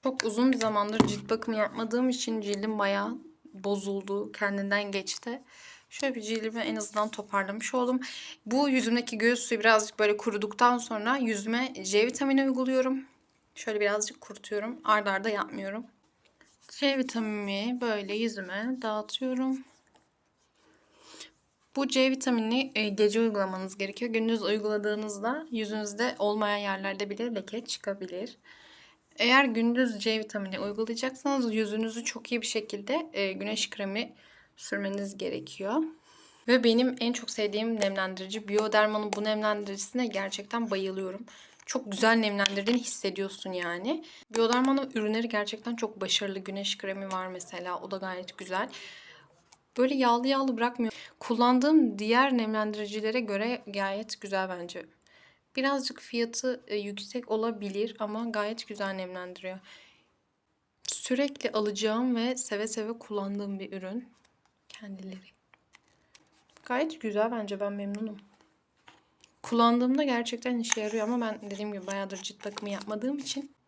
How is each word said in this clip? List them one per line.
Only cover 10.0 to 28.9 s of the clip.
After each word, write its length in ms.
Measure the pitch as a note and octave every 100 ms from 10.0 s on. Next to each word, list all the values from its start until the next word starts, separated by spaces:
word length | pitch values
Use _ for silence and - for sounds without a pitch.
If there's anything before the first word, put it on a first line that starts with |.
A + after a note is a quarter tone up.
| G#3+ G#3
kuruduktan 640 | A#3 G#3 G#3 G#3 A#3+ B3
sonra 380 | A#3 A3 G#3+ C#4
yüzüme 560 | A#3+ G#3 G#3 A#3 B3+ B3+
C 220 | F#3+ G3+ A3+
vitamini 380 | B3 C#4 C4+
uyguluyorum. 600 | C4+ B3+ B3+ C4 C4 C4 - _ _ _ _
Şöyle 260 | - - G#3+
birazcık 400 | G3+ G#3 G#3 -
kurutuyorum. 600 | - G3 - G#3 A3 B3
Arda 280 | - G#3+ G3+
arda 160 | F#3+ G#3
yapmıyorum. 580 | G#3 G3 - G3 G#3 A#3+ _ _ _ _ _ - _ -
C 280 | - C#4 C#4
vitaminimi 840 | C4 A#3 A3 G#3+ G3+ G3 A3 B3
böyle 340 | A#3+ G#3+ G3
yüzüme 640 | G#3 A#3 A3 F3+ F#3+ A3+ B3+
dağıtıyorum. 840 | A3+ G#3+ G#3+ - C4 B3+ C4 C4 C4 _ _ _ _ _ _ _ _ _ _ _ _ _ - - - _ _ _ _ -
Bu 120 | C4+
C 220 | C4 C4
vitaminini, 640 | C4 C4 A#3 A3 B3 C4
e, 140 | - G#3+
gece 320 | G3 G#3+ G#3+
uygulamanız 580 | A3+ G#3 F#3+ F#3 F#3+ G3
gerekiyor. 340 | G3 G3 A#3+
Gündüz 300 | A3+ A3+ A3+
uyguladığınızda 1040 | G3+ G#3+ G#3+ G#3+ G#3 G#3+ G#3+ G3+ A3 C#4+ D#4+
yüzünüzde 640 | A#3 G#3+ G#3+ G#3 G3+ A#3+ -
olmayan 400 | G#3 G#3+ G#3 G#3
yerlerde 520 | G3+ F#3+ G3 G3 G3+
bile 240 | G3+ A#3+
leke 300 | A3 F#3+ A3+
çıkabilir. 760 | A#3 - - G3 F#3 F3+ A#3+ - - - - - -